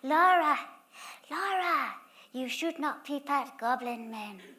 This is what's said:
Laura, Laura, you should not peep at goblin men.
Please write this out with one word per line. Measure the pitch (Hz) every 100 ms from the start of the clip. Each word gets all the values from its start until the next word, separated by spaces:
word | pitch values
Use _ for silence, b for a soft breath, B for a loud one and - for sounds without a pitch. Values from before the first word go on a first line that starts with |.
Laura, | 262 311 359 359 311 294 - - _ B B B -
Laura, | 302 392 381 349 311 - - - B B
you | 247 254
should | - 330 330
not | 294 294
peep | - 285 285
at | 285 254 -
goblin | 226 247 240 233 226
men. | 220 208 196 185